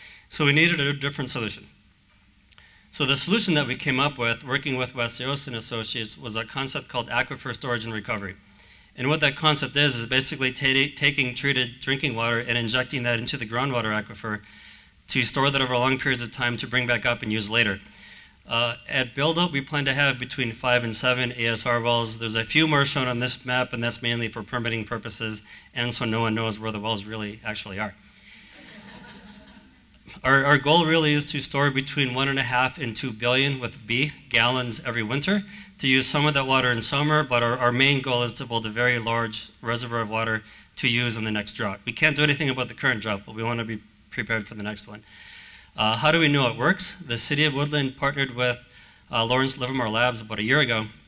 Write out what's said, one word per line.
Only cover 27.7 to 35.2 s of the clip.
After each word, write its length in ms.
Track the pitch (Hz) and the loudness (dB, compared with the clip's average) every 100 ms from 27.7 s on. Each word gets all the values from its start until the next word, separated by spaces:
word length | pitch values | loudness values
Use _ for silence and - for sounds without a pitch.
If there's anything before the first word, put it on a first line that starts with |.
| 95 | -6
are. 160 | 107 - - - - - - - - - - - - - 208 - - - - - - - - - | -8 -8 -20 -20 -20 -20 -20 -20 -20 -20 -20 -20 -20 -20 -20 -20 -20 -20 -20 -20 -20 -20 -20 -4
Our, 220 | 127 135 139 | 4 6 8
our 120 | 143 | 4
goal 280 | 143 170 160 | 6 4 6
really 260 | 165 151 | 4 4
is 140 | 147 143 | 4 2
to 80 | 143 | -2
store 300 | - 139 143 | -2 2 2
between 420 | 131 139 147 131 | 2 -2 0 0
one 160 | 123 139 | 2 0
and 100 | 139 | 0
a 40 | |
half 340 | 120 123 127 - | 0 2 0 0
and 180 | 123 107 | -4 -4
two 160 | 131 | -4
billion 480 | 110 120 127 139 131 | -2 2 4 2 0
with 260 | 120 - 110 | -6 -10 -4
B 280 | 120 147 - - | -2 -2 -4 0
gallons 520 | 117 120 127 120 107 127 | 4 4 2 0 -4 -4
every 180 | 117 | -4
winter, 380 | 107 135 | -2 0